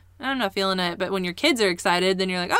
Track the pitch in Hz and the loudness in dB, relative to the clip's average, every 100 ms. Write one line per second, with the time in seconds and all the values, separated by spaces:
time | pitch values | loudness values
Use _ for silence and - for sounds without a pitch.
0 | - - 254 269 208 202 190 190 180 170 | -12 -10 -6 -2 -2 0 0 0 -2 -2
1 | 185 190 175 175 302 254 202 175 190 175 | -4 -2 -4 0 2 4 2 2 0 2
2 | 190 190 185 180 175 | 2 2 0 -2 0